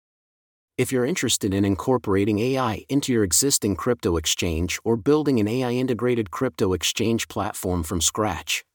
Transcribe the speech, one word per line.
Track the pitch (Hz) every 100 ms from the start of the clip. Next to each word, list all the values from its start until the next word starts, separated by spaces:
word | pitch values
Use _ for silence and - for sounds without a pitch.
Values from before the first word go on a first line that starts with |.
| _ _ _ _ _ _ _ -
If | 123
you're | 127 123
interested | 185 123 - 104 98
in | 98
incorporating | 95 - 127 - 98 104 104
A | 127 135
I | 120 101 -
into | 139 135
your | 117
existing | 98 - 139 - 107 92
crypto | 127 120 104 82
exchange | 78 - 90 80 90 -
or | 110 117
building | 139 151 147 123
an | 104
A | 127
I | 123
integrated | 123 131 113 123 117 107
crypto | - 127 - 101
exchange | 90 - - 113 113 -
platform | 107 101 - 95 90
from | 85 90
scratch, | - - 107 82 - - -